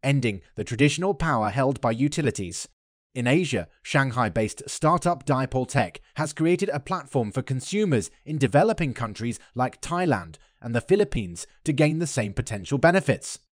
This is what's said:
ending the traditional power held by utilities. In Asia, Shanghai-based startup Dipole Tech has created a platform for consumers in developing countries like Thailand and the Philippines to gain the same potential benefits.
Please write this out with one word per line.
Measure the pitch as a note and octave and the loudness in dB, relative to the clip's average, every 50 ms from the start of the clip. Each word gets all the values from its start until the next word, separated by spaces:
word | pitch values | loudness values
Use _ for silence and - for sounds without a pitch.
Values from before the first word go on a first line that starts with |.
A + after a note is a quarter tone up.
| - | 2
ending | C#3 C#3+ C#3 B2 A2+ G2+ F#2 - _ _ | 2 2 2 2 0 -2 -4 -10 _ _
the | - G#2 | -8 -6
traditional | - B2 A2 C#3 D3 D3 D#3 F3+ F#3+ F#3+ | -6 2 4 4 4 4 2 0 -2 0
power | - D#3+ E3 C#3+ A#2 A2 A2 | 0 0 0 2 2 0 0
held | G2 C3+ C3+ C3 C#3 - | 0 2 2 2 0 0
by | - A#2+ | 0 -2
utilities. | A2+ A2+ C3+ D3+ - - D#3 B2+ - - G2 F2 E2+ - - - _ _ _ _ _ _ _ _ _ | 0 2 0 0 0 0 0 0 0 -2 -6 -8 -8 -10 -12 -14 _ _ _ _ _ _ _ _ _
In | B2+ A#2+ | -2 2
Asia, | B2 C3+ E3 F#3 C#3+ C3 G#2 E2+ - _ _ | 2 4 4 2 2 -2 -2 -4 -6 _ _
Shanghai-based | _ - - D3 C3+ C3+ A2+ B2+ B2 G#2+ E2+ A2+ A2 G#2 - - - - | _ 0 2 2 2 2 0 0 0 0 2 0 0 0 -2 -8 -12 -12
startup | - - - D#3 E3+ F3 - F3 F3 - - | -8 0 2 2 2 4 2 0 -2 -2 0
Dipole | - C#3 B2+ C3 - - C3 B2+ - | -2 0 0 0 -2 -2 -2 -2 0
Tech | - C#3+ A2+ E2+ - - - _ _ - | 0 -2 -2 -2 -4 -14 -20 _ _ -6
has | D#3 D3+ | -6 -6
created | - - D#3+ E3 F3+ F3 G3 F#3 | -2 0 2 2 2 2 0 -2
a | - D3 | -4 -6
platform | - - F#3+ F3+ - - - C#3 A#2 G#2 | -4 -4 -6 -6 -6 -2 -2 -2 -2 0
for | - C3 | -2 -6
consumers | B2 - C3+ B2+ - - F3+ G#3 G#3+ F#3+ C#3+ A2+ G2 - _ _ _ | -4 -2 -4 -4 -4 -2 0 0 2 2 2 0 0 -2 _ _ _
in | - D3+ D#3 | -8 -2 0
developing | - G#3+ - D3 F3 A3 A3 - F3 C#3 A#2 | 0 4 6 4 4 4 2 0 -2 -4 -2
countries | - B2 A2 G2+ - A2+ A#2+ A2+ - - _ _ | -4 -6 -8 -6 -6 -6 -6 -6 -6 -12 _ _
like | A#2+ B2+ B2+ - - | -2 -2 -2 -4 -8
Thailand | - - E3+ F3 F#3 E3+ C3 G2 E2+ E2 D#2 - _ _ _ _ | -8 -4 -2 0 2 2 2 0 0 -8 -16 -20 _ _ _ _
and | - A2+ A#2 | -10 -4 -4
the | A#2 | -4
Philippines | - - F#3 G#3 G#3 G3+ - B2 G#2+ F2 E2+ - - _ _ _ _ | 2 2 4 4 4 2 0 -4 -4 -4 -8 -12 -16 _ _ _ _
to | - D3 | -4 2
gain | C3+ D#3 D3+ D#3+ D#3+ | 4 4 2 4 0
the | E3+ | -2
same | D3+ - - A2 G#2 F#2+ | -2 -2 -4 -4 -4 -4
potential | - A#2 - A2+ G2+ F#2 - C#3 C3+ | -6 -6 -6 -6 -8 -4 -4 -2 4
benefits. | B2 E3 E3+ F#3+ - - A2+ - - - - - _ _ | 4 4 4 4 2 2 -2 -2 -2 -12 -14 -14 _ _